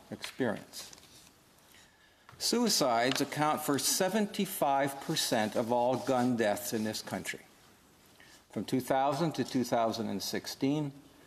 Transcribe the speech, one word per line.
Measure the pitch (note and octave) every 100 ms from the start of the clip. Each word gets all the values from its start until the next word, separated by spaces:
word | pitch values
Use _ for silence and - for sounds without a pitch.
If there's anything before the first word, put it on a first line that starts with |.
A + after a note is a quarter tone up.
| -
experience. | G#2 - - B2+ G2 - - - - - - - _ - _ - - - _ - _ - -
Suicides | - A#3 A#3+ - C#3 A#2 B2 C#3
account | C#3 - D3+ D3+
for | - C#3
seventy-five | - - F#3 G#3+ G#3 - F#3+ - D3 C#3 C#3+ -
percent | - D#3+ - B2 G#2+
of | G#2 A2+
all | A#2+ A#2+ B2+
gun | G#2+ C3 B2 A#2+
deaths | A2 G2+ -
in | A#2
this | A2 G#2+
country. | - - A2 - - - - - _ - - - - - _
From | -
two | G2 C3
thousand | B2+ C3+ C#3 C#3+ E3 C3+
to |
two | A#2+ C3
thousand | A#2+ A#2+ A2+ A2 G#2
and | G2+
sixteen, | - A2 - - C3+ D3 D3 - - -